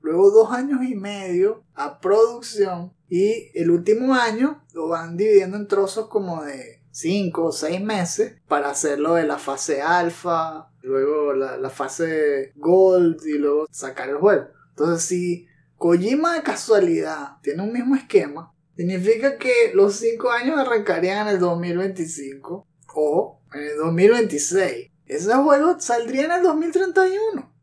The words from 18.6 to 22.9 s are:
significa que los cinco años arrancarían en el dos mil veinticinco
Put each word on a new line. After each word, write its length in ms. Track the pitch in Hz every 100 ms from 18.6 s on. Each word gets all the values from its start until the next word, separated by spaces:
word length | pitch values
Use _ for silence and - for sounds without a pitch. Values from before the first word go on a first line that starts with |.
| _ -
significa 600 | 175 185 190 220 277 277
que 340 | 254 240 226
los 220 | 190 202 202
cinco 360 | 226 226 247
años 260 | 233 262 311
arrancarían 680 | 262 233 208 170 180 202 214
en 80 | 196
el 40 |
dos 200 | 175 170
mil 180 | 175 175
veinticinco 880 | 190 185 156 143 135 139 - 180 _ _ -